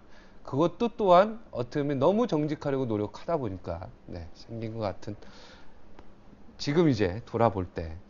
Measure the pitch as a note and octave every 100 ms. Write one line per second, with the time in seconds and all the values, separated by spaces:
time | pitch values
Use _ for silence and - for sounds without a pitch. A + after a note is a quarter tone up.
0 | - - - - - C3+ E3+ - A#3 -
1 | G3 F3 A3 G#3+ - A#2 B2 D3+ C#3+ C3+
2 | D3+ G#3+ B3 D#3 D3 D3+ C#3+ C3+ B2 G#2
3 | G#2 - - E3 A2+ F#2 F#2+ E2+ - -
4 | - E2+ E2 - - A2+ A2+ A2+ G2+ -
5 | G#2+ G#2 - - - - - - - -
6 | - - - - - - C#3+ D#3 D#3+ G#2+
7 | F#2 G#2+ - A2 A#2 F#2+ F2+ F2 E2 E2